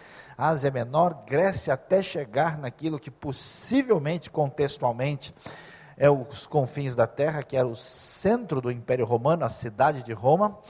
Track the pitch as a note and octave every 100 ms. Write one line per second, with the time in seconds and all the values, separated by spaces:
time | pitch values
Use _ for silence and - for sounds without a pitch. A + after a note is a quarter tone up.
0 | - - - - D3 D#3 C#3 C3+ A#2 D3
1 | F3 D3 - C#3+ F#3+ F3 D#3 C3 - F#3+
2 | F#3 D#3 B2 B2 E3 D3+ C3 - D#3 D#3
3 | - - D3 C3 - - - C4 B3+ F#3
4 | C#3+ E3+ - D#3+ C#3+ C#3+ C#3 - B2+ A#2
5 | C#3 C#3+ - - - - - - - -
6 | C#3+ C#3 A#2 - - D3+ B2+ C#3+ C3+ A#2+
7 | A2+ - D3+ D3+ C3 C3 B2 A#2 - -
8 | - - F#3+ A#3+ G#3 C#3 B2 B2 - B2+
9 | A2+ A#2+ C3+ E3+ B2 - A#2 G#2 C#3 C#3+
10 | A#2 G#2+ B2 F3 G#3 - -